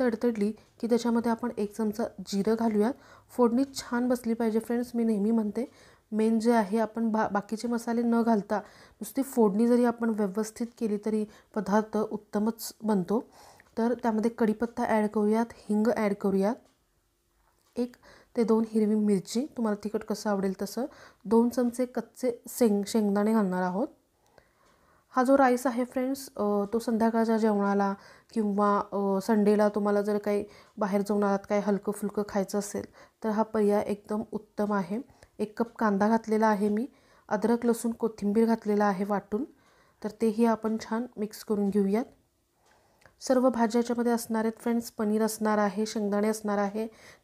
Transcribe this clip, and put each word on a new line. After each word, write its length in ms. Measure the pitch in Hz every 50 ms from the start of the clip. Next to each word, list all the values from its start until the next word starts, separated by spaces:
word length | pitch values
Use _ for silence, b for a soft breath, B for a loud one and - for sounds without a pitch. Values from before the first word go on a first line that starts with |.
तडतडली 520 | 262 247 226 226 - 240 226 214 202 214
की 360 | 214 - - _ _ - - 214
त्याच्यामध्ये 420 | 240 233 233 240 233 233 226 240
आपण 200 | 226 226 - 233 - -
एक 180 | 208 202 - -
चमचा 260 | 226 214 202 - 226 - - - 185 -
जिरं 280 | - 196 202 220 220 226
घालूयात. 340 | 226 233 214 208 208 240 285 B B B B B B B
फोडणी 340 | - - 247 233 233 247 277 277 -
छान 360 | - - - 247 240 247 247
बसली 240 | 247 247 - 226 226
पाहिजे 260 | 226 233 226 214 226
फ्रेंड्स, 320 | 220 - 240 240 240 240 -
मी 80 | 233 233
नेहमी 280 | 226 220 196 202 214
म्हणते. 400 | 233 226 214 208 196 214 240 - b b b b b b b b
मेन 280 | 214 214 220 226 226 226
जे 140 | 214 240 240
आहे, 260 | 226 214 185 208 226
आपण 320 | 220 220 220 226 226 226
बा-, 160 | 214 220 214 -
बाकीचे 400 | 190 202 202 - 220 208 - 233
मसाले 340 | 240 233 233 240 233 233
न 200 | 233 233 233 233
घालता 360 | 226 233 233 208 190 - 214 202 208 B B B B B B B
नुसती 200 | 214 - - 269
फोडणी 460 | 262 262 - 247 226 214 185 208 233 233
जरी 180 | 247 240 247
आपण 240 | 240 233 233 233 226
व्यवस्थित 580 | 220 208 214 196 185 220 214 214 - - 240 233 - -
केली 200 | 233 208 208 208 208
तरी 200 | 220 220 214 214 208 B B B B -
पदार्थ 420 | 220 196 190 196 220 214 214 - 214
उत्तमच 760 | 214 - 226 208 - _ - 208 208 226 226 - - - - _ 220
बनतो. 400 | 214 214 190 175 180 202 233 - - B B B B B B B B - -
तर 160 | 226 233 247
त्यामध्ये 380 | 240 - 240 214 214 214 233
कढीपत्ता 520 | 233 - 240 208 214 214 247 233 - - -
ॲड 240 | - 220 214 214 208
करूयात, 380 | 214 220 208 208 214 226 233 226 -
हिंग 340 | - - - 214 208 214 233 - 220
ॲड 160 | 220 202 202
करूयात, 420 | 202 - 202 196 190 190 208 254 - _ _ _ _ _ _ _ _ _ _ _ _ _ _ _ _ _ _ _ _ _ _ -
एक 200 | - 247 247 - _ B B B B B B - 240
ते 60 | 233
दोन 200 | 196 226 220 226 220
हिरवी 280 | 220 220 214 208 220
मिरची, 500 | 214 208 208 202 190 190 - - 226 277 311 - -
तुम्हाला 260 | 226 214 208 208 -
तिखट 200 | 208 208 208 -
कसं 260 | - 208 - - 220
आवडेल 240 | 202 196 196 196 190 -
तसं, 240 | 202 196 - 226 247 311 B B B B B B B
दोन 240 | 190 226 233 233 240
चमचे 360 | 233 262 247 240 240 - 254
कच्चे 560 | 247 - 233 220 - _ - - 254 240 - _ -
शेंग-, 360 | - - 247 220 208 202 202 -
शेंगदाणे 460 | - 226 208 202 196 208 208 220 226
घालणार 300 | 226 208 185 180 180 185
आहोत. 240 | 180 180 196 262 - - _ _ _ _ _ b b b b b b b b b b b b b b b b b b
हा 120 | - 262 254
जो 140 | 254 277 277
राईस 300 | 269 254 247 240 - 269
आहे 180 | 226 233 254
फ्रेंड्स, 440 | 247 - 262 254 262 269 269 - - - -
अ, 260 | 208 208 208 202 202 202 226
तो 60 | 233
संध्याकाळच्या 580 | 233 247 226 214 226 226 220 226 226 220 226 220
जेवणाला 560 | 220 220 208 202 202 202 202 202 202 196 196 B B B B B B B -
किंवा, 500 | 233 214 208 196 202 208 202 202 202 196 -
अ, 300 | - 202 202 196 196 190
संडेला 480 | 190 - 226 214 208 208 214 208 214 208
तुम्हाला 320 | 208 214 202 208 208 202
जर 160 | 202 208 208 208
काही 280 | 208 208 208 202 208 202 B B B B B -
बाहेर 240 | 214 196 196 202
जाऊन 220 | 196 - 214 208 208
आलात, 160 | 196 196 196 196 -
काही 120 | 208 208
हलकं 300 | 196 208 202 190 - 214
फुलकं 320 | 202 - 214 202 - 214 208 208
खायचं 300 | - 208 190 190 - 202
असेल, 260 | 196 - - 196 202 - B B B B B B -
तर 60 | 220
हा 140 | 208 214 220
पर्याय 400 | 220 220 220 214 202 202 208 - -
एकदम 360 | 208 202 - - 214 214 226 -
उत्तम 420 | - 208 - _ _ - 208 208 208
आहे. 260 | 202 190 170 208 240 277 b b b b b b b
एक 200 | 208 208 - -
कप 160 | 233 233 -
कांदा 320 | - 226 214 202 190 208 214
घातलेला 400 | 226 226 226 220 220 214 226 220
आहे 220 | 214 190 208 208
मी, 180 | 208 214 254 - b b b b b b b b
अद्रक, 360 | 208 208 208 220 240 233 233
लसूण, 260 | 240 226 226 - 233
कोथिंबीर 540 | 226 - 233 214 220 - 202 202 202 226 226
घातलेला 400 | 226 226 226 - 208 208 202 208
आहे 200 | 208 196 180 202
वाटून, 400 | 196 208 190 - - 208 214 294 - b b b b b b b b b b -
तर 60 | 214 - -
तेही 240 | 233 226 202 220 233
आपण 320 | 233 220 220 220 220 220 220
छान 260 | - - 220 226 247 240 - -
मिक्स 260 | 214 208 - - -
करून 260 | - 220 202 202 196
घेऊयात. 360 | 190 208 196 196 196 226 262 - - _ _ _ _ _ _ _ _ _ b b b b b b b b b b b b
सर्व 300 | - - 262 254 247 262
भाज्या 300 | 240 226 233 214 226 240
याच्यामध्ये 320 | 233 240 240 233 233 240
असणार 340 | 233 233 233 - 226 220 220
आहेत 160 | 226 220 -
फ्रेंड्स, 300 | - 240 233 233 233 -
पनीर 300 | - - 220 208 214 220
असणार 360 | 220 214 214 - 214 214 214 208
आहे, 280 | 208 202 185 208 220
शेंगदाणे 420 | 214 - 233 208 202 202 208 208 220
असणार 300 | 214 214 - 208 202 202
आहे, 300 | 202 196 202 214 220 233 B B B B B B